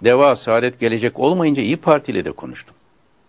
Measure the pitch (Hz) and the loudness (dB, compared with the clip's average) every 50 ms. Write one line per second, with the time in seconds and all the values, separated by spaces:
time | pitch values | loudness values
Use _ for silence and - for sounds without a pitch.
0 | - 117 123 131 143 143 123 113 - - 110 117 120 123 123 - 120 113 113 113 | 2 2 4 4 4 4 2 0 0 -2 0 0 0 -2 -4 -4 -4 -2 -2 -2
1 | 110 120 - - 123 143 180 180 170 156 143 135 110 107 151 160 - 165 151 143 | -4 -4 -4 -2 -2 0 0 0 0 0 0 0 -2 -2 -4 -2 0 0 0 0
2 | - - 113 95 85 78 - - - 127 127 - - _ _ _ _ _ _ _ | 0 -4 -6 -6 -6 -6 -8 -12 -14 -18 -18 -18 -20 _ _ _ _ _ _ _
3 | _ _ _ _ _ | _ _ _ _ _